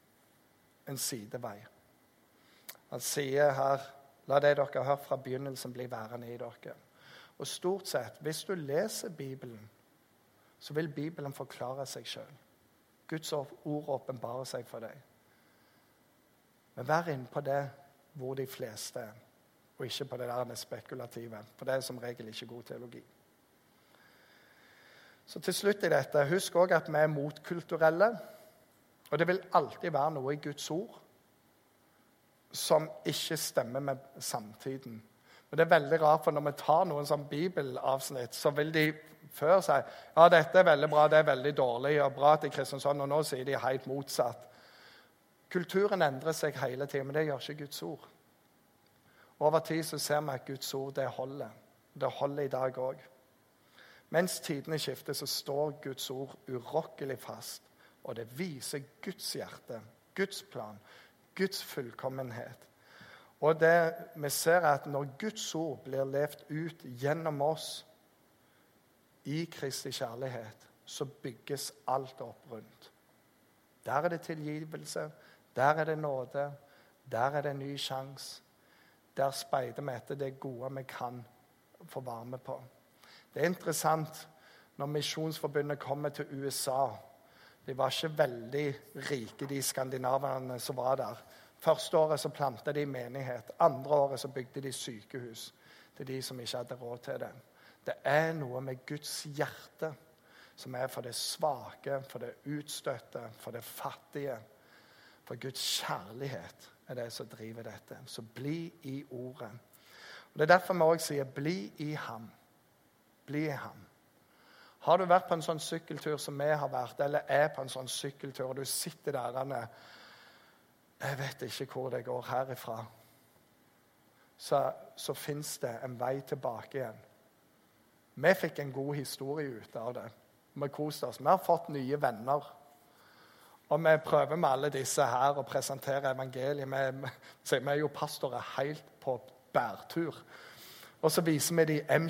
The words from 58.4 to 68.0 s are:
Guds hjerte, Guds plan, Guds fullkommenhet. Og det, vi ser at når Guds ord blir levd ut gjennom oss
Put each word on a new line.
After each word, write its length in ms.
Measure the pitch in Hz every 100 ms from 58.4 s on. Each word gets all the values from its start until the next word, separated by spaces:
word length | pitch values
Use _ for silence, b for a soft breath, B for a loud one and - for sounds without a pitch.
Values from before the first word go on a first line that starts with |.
| 185 131 - 143 135 _
Guds 300 | 202 - -
hjerte, 480 | 135 95 - - 113 107 _ _
Guds 280 | - 196 -
plan, 360 | - 131 107 104 B B B B _
Guds 280 | - 185 -
fullkommenhet. 1040 | - - 120 - 135 131 127 117 - 123 - B B B B B B _
Og 200 | 151 160
det, 340 | 160 170 165 - -
vi 140 | 156 143
ser 300 | - 165 180 156
at 180 | 139 151
når 200 | 139 143 127
Guds 360 | 214 214 -
ord 260 | 160 165 123
blir 200 | 135 135
levd 400 | 135 139 147 - -
ut 340 | 151 165 -
gjennom 560 | 127 120 139 165 160 143
oss 440 | 147 156 - - - _